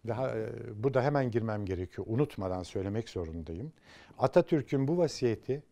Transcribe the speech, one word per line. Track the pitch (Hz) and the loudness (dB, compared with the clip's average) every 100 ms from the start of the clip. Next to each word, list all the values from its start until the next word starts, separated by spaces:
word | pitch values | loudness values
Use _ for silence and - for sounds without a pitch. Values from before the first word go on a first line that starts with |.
| 110 | -4
daha, | 113 131 117 | -2 -2 -2
e, | 110 113 113 107 | -6 -8 -10 -2
burada | 135 131 | 2 4
hemen | 131 147 127 | 4 2 2
girmem | 113 110 107 98 | 0 0 -2 -2
gerekiyor, | 90 92 - - | -4 -4 -8 -4
unutmadan | 113 143 - 95 92 | 0 0 -2 -2 -2
söylemek | 87 104 95 107 110 | -4 -4 -2 -4 -4
zorundayım. | 95 82 82 80 82 151 - - - - - | -6 -6 -8 -8 -10 -10 -14 -20 -20 -20 0
Atatürk'ün | 131 180 170 156 127 139 135 | 4 4 6 0 2 2 2
bu | 175 | 2
vasiyeti | 160 - 123 104 - 139 - | 2 2 0 0 -2 -6 -6